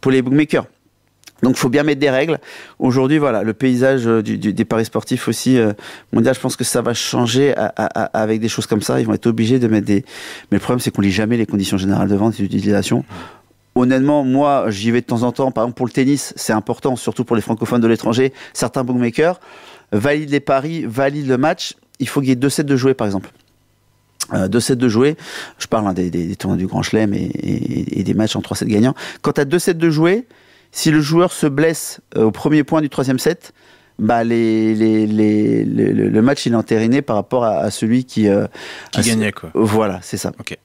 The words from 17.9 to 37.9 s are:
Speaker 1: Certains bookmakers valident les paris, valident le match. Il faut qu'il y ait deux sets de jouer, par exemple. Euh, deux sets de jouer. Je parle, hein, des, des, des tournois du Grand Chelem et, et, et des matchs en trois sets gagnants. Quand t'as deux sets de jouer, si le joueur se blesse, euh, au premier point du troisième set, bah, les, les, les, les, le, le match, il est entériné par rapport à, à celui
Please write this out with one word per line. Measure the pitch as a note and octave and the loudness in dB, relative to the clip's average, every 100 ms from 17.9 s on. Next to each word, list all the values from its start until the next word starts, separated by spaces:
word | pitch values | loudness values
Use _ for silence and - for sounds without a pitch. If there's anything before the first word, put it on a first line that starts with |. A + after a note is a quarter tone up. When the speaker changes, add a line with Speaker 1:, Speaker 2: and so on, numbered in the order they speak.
| A2+ A2 A#2 C3 - - | 2 0 0 0 -2 -16
Speaker 1:
Certains | - A#2+ C#3+ | -6 -4 -4
bookmakers | B2 B2 A#2+ A#2 D#3+ F3+ - - - - _ | -2 -2 -2 0 0 0 -10 -20 -20 -20 _
valident | G#2+ B2 D3+ D#3 | -2 0 0 -2
les | C#3+ | -4
paris, | - C3+ C#3+ E3 A#2 | 0 -2 0 -6 -6
valident | A2 C#3 D3 C#3 | -2 -2 -2 -2
le | B2+ | 0
match. | D3+ D3+ - - _ _ | 0 -2 -8 -14 _ _
Il | B2 | -4
faut | - | -2
qu'il | C3 | 0
y | |
ait | B2 | 2
deux | C#3 | 2
sets | - | 0
de | D3 C3+ | 0 2
jouer, | C3 | 2
par | C3 A2 | 0 -2
exemple. | G2 - _ _ _ _ _ _ _ _ _ - | -4 -8 _ _ _ _ _ _ _ _ _ -6
Euh, | G#2 F#2+ | -2 0
deux | A#2 | 0
sets | - | 0
de | B2+ B2 | 0 2
jouer. | A2 C#3 D#3 - - - - | 4 2 0 -10 -14 -16 -14
Je | - | -4
parle, | A2+ G#2 | -2 0
hein, | |
des, | F2+ F2+ | 0 -2
des, | F2 E2+ | -2 -4
des | |
tournois | G2 F#2+ F#2 | -6 -4 -2
du | F#2 | -2
Grand | - | -4
Chelem | G2+ A2 G#2+ | -2 0 0
et, | G2 | -2
et, | - - - - - - - - | -4 -6 -4 -4 -4 -4 -4 -4
et | |
des | F#2+ | -2
matchs | G2+ A2 | 0 -2
en | G#2 | -4
trois | - A2 | -6 -6
sets | - | -2
gagnants. | G#2 B2 C#3+ - - | 2 2 0 -12 -6
Quand | - | -2
t'as | D3 | 0
deux | C#3 F3 | 0 0
sets | - | 0
de | E3+ E3 | 0 2
jouer, | D3+ E3 G3+ B3+ _ _ _ _ | 2 2 2 -4 _ _ _ _
si | - D#3 | -2 2
le | D#3 | 2
joueur | C#3+ E3 F3+ | 4 2 2
se | - D3+ | 2 -2
blesse, | C#3 D#3+ E3 - - _ - | 2 0 0 -8 -14 _ 2
euh, | |
au | A2 | 2
premier | - D3+ D3+ | 2 2 2
point | C#3 D#3+ | 2 0
du | D3 | 0
troisième | - C3 C3 | -2 0 0
set, | - E3+ - _ _ _ _ - | 0 -2 -10 _ _ _ _ -4
bah, | A2 A#2 | 0 2
les, | A#2 A#2 A#2 A2 A2 | 2 2 2 2 2
les, | A2 A2 A2 G#2+ | 2 2 4 2
les, | G#2+ G#2+ G#2+ A2 A2+ | 2 2 4 2 0
les, | G#2 A2 G#2 | 0 0 0
le, | G#2 G#2 | 2 2
le | G#2+ | 2
match, | A#2+ C#3+ B2 | 2 2 0
il | |
est | A#2 | -2
entériné | G#2+ A2 A2+ C3+ | 0 0 2 0
par | C#3 | 0
rapport | G#2+ F#2 B2+ | -4 0 0
à, | A#2 F#2 | 0 0
à | G2+ | -2
celui | - A2 | -2 0